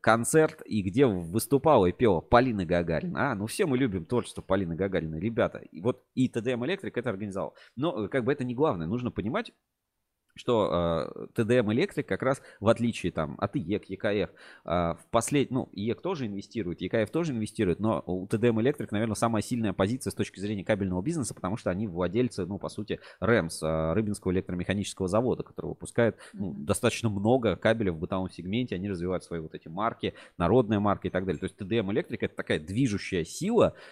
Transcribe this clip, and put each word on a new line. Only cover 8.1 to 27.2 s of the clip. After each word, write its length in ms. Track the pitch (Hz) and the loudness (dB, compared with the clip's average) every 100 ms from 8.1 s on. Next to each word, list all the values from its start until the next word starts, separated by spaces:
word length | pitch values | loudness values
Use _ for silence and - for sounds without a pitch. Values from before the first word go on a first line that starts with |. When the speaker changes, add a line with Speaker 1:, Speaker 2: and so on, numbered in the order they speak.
| 135 | -2
Speaker 1:
бы 80 | 113 | 0
это 100 | 147 | -2
не 120 | 123 | -2
главное. 340 | 117 156 98 80 | 0 0 0 -2
Нужно 240 | 120 120 | -2 -2
понимать, 400 | 98 98 180 - - _ _ _ _ _ _ _ - | -4 -4 -4 -6 -12 _ _ _ _ _ _ _ -8
что, 720 | - 117 98 87 85 82 - - | 0 2 2 2 0 0 -2 -8
э, 100 | - | -6
Т 100 | - | -2
Д 160 | 107 127 | 2 2
М 120 | 104 | 4
Электрик 340 | 113 202 - - | 2 0 -4 -4
как 160 | 95 | -2
раз, 200 | - 135 - - | 0 -2 -6 -2
в 80 | 98 | 2
отличие 420 | 110 117 - 90 | 2 2 -2 -4
там 260 | 82 76 67 | -2 -4 -2
от 180 | 98 151 | -4 -2
иек, 300 | 82 98 - | -2 -4 -4
Е 100 | 92 | -4
К 160 | 107 | -2
Ф, 160 | 104 85 | 0 -2
э, 380 | - - - - | -6 -20 -14 -2
в 300 | 87 85 82 _ | 0 0 -2 _
послед-, 400 | 113 - 147 127 | 0 2 2 2
ну, 200 | 127 - | -2 -4
иек 300 | - 107 110 | -4 -4 -4
тоже 240 | 170 180 120 | -4 -4 -4
инвестирует, 560 | 98 - 117 87 82 | -6 -8 -6 -4 -4
Е 80 | 90 | -2
К 60 | 117 | 0
Ф 140 | 107 | 0
тоже 220 | 160 170 | 0 -2
инвестирует, 480 | 120 107 - 98 82 | -2 -2 0 2 2
но 220 | 104 95 | 2 0
у 220 | - 92 98 | -2 -4 -2
Т 100 | 113 | 2
Д 120 | 120 | 2
М 120 | 113 | 4
Электрик, 320 | 117 151 107 | 2 0 -4
наверное, 220 | 104 113 | -2 -2
самая 260 | 104 117 110 | 0 0 0
сильная 320 | - 123 110 | 0 -2 0
позиция 380 | 90 98 127 101 | 2 0 0 -4
с 40 | |
точки 240 | - 104 - | -4 -6 -6
зрения 240 | 101 104 | -6 -4
кабельного 380 | 87 107 98 90 | -2 0 0 -2
бизнеса, 340 | 107 170 117 | -2 -2 -4
потому 220 | - 90 110 | -6 -6 -4
что 140 | - | -2
они 160 | 90 110 | -2 -2
владельцы, 580 | 85 87 104 123 - | -2 0 2 0 -2
ну, 140 | 87 98 | -6 -6
по 100 | - | -8
сути, 320 | - 113 - - - | -8 -6 -8 -10 -4
рэмс, 440 | 95 117 82 - | 2 2 2 -2
э, 300 | 78 80 80 | -2 0 0
Рыбинского 380 | 87 107 101 95 | 0 0 -2 -2
электромеханического 760 | 90 - 90 87 98 98 - 92 | -2 -2 -4 -2 -2 -4 -4 -2
завода, 340 | 101 123 - | 0 0 -2
который 260 | - - 85 | -4 -10 -10
выпускает, 500 | - 90 - 117 - - | -10 -4 2 2 0 -8
ну, 160 | - 98 | -8 -6
Speaker 2:
Мгм. 160 | - - | -6 -4
Speaker 1:
достаточно 420 | 101 120 - 117 | 0 0 0 -2
много 480 | 98 | 2